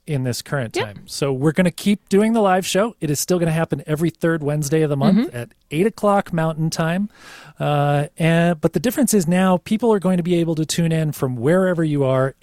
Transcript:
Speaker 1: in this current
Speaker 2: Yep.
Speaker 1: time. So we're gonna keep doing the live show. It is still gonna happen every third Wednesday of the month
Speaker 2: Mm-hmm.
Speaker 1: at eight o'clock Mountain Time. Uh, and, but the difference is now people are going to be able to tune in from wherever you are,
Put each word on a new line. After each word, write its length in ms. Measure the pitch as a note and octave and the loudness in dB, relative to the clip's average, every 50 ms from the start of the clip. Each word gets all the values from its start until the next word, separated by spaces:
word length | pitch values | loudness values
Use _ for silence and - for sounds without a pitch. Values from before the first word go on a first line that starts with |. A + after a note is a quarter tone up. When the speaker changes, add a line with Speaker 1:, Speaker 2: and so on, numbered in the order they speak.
| _ | _
Speaker 1:
in 180 | - D3+ C3+ B2+ | -6 -4 -4 -2
this 180 | B2+ A2+ - - | -4 -4 -6 -6
current 320 | - - C#3 A#2+ A2 - | -6 -6 -6 -6 -4 -4
Speaker 2:
Yep. 100 | F4+ - | -6 -6
Speaker 1:
time. 180 | G#2+ G2 F#2 - - | -6 -8 -14 -16 -14
So 240 | - - D3+ C#3 C3+ | -8 -4 -2 -2 -2
we're 200 | B2+ C#3 D#3+ D3 | 0 0 0 2
gonna 180 | - F#3 F3 | 2 0 0
keep 380 | - - - G3+ G#3 - _ - | -2 -2 -2 -2 -2 -2 _ 0
doing 240 | G3+ F#3+ G#3+ A3 A3+ | 2 2 2 2 2
the 80 | A3+ | 2
live 240 | G#3 F#3+ F#3 F#3+ F#3 | 2 2 2 0 0
show. 300 | - - F#3 G#3+ A#3 - _ | 0 0 0 0 -2 -2 _
It 100 | - D3 | -4 -4
is 100 | D3 - | -2 -2
still 200 | - - F3+ F3 | -2 0 0 0
gonna 120 | E3+ E3 D#3 | 0 0 0
happen 280 | E3 E3 - D#3+ C#3+ - - | 0 -2 -2 -4 -6 -4 -4
every 220 | D3+ D3 F3 D#3+ | -4 -2 -2 -2
third 320 | - _ - E3 E3 D#3+ D3 | -2 _ -2 -2 0 0 -2
Wednesday 380 | C#3+ D3 D3+ D3 C3+ D#3+ D#3+ | -2 -2 -2 -2 0 0 0
of 80 | D#3 C#3+ | 0 0
the 80 | C#3+ C#3 | 0 2
month 320 | C3+ G#3 F#3+ G#3 C4 F4+ | 2 4 4 4 2 0
Speaker 2:
Mm-hmm. 80 | - A#2+ | -4 -10
Speaker 1:
at 160 | A#2+ - _ _ _ - | -12 -12 _ _ _ -6
eight 160 | C#3+ D#3 G3 A3+ | -2 0 0 0
o'clock 440 | - - - G#3 G3+ G3+ - - F3 | 0 0 0 2 2 2 0 -2 -2
Mountain 360 | E3 D#3+ D#3+ D#3 D#3 D#3 E3 | -2 -2 -2 -2 -2 -4 -2
Time. 400 | - - E3 D#3+ E3+ F#3+ G#3 G#3 - - - - - - - - - - | -2 -2 -2 -2 -2 -2 -4 -6 -8 -14 -20 -20 -20 -20 -20 -18 -10 -4
Uh, 480 | D3 D3 D3 D3 C#3+ C#3+ D3 C#3+ D3 - - - | -2 0 0 2 2 2 2 0 -2 -4 -4 -2
and, 400 | E3 D#3+ E3 E3 E3+ F3 F3 D3+ | 0 2 2 2 2 2 0 0
but 140 | - E3 - | -2 -2 -2
the 60 | E3+ | -2
difference 340 | D3 A#3+ G#3+ E4 C4 - A3 | -2 -2 0 0 0 2 2
is 100 | G#3 D#3+ D#3 | 2 2 2
now 300 | F3+ F#3 F#3+ F#3 F3+ E3+ | 2 2 4 2 2 0
people 340 | - - A3 G#3+ - A3+ | 0 -2 -2 0 2 2
are 80 | A3 G3+ | 2 2
going 180 | D#3+ F#3 F#3 F3+ | 2 0 0 0
to 60 | E3 | 0
be 120 | F3 F3 | 0 0
able 200 | E3+ E3+ E3 E3 | 0 0 0 0
to 100 | D3+ D#3 | -2 -2
tune 260 | - - - E3+ E3 | -2 -2 -2 0 0
in 200 | D#3+ D#3+ D#3+ D3+ C#3+ | 0 0 -2 -2 -4
from 240 | - C#3+ C3 B2+ A#2+ | -4 -4 -4 -2 -2
wherever 460 | A2+ D3 F3 F#3 F#3+ F#3 F3 E3 E3 | 0 2 2 4 2 2 0 0 0
you 200 | D#3 D3 C#3+ C#3 | 0 0 0 2
are, 320 | C3 C3 C3 C3 C3+ - _ | 2 2 2 0 0 -2 _